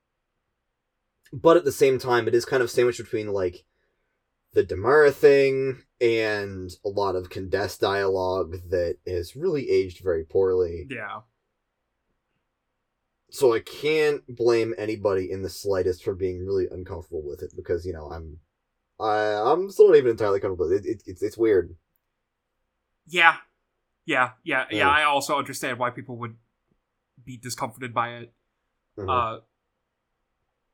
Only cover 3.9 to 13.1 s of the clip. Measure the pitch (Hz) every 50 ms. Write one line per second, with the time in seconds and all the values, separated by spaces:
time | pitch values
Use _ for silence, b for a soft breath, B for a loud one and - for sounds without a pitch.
3.9 | _ _ _ _ _ _ _ _ _ _ _ _ - 107 98 87 87 90 104 120
4.9 | 147 156 147 143 - - 151 143 139 139 135 135 135 135 135 135 127 - _ _
5.9 | _ _ 123 117 113 113 110 107 104 101 101 98 98 95 90 87 - - - 101
6.9 | 98 104 101 95 90 90 92 - - 101 95 87 95 95 104 107 - - 113 101
7.9 | 98 101 98 95 95 95 92 92 92 95 82 80 90 90 87 87 95 87 87 85
8.9 | 78 - _ 87 90 87 85 - - 135 - 196 156 139 - - 95 95 95 92
9.9 | 87 - 92 92 82 82 80 - - 95 95 92 92 92 90 85 85 82 73 135
10.9 | 127 113 107 101 101 107 - _ _ _ _ _ _ _ _ _ _ _ _ _
11.9 | _ _ _ _ _ _ _ _ _ _ _ _ _ _ _ _ _ _ _ _
12.9 | _ _ _ _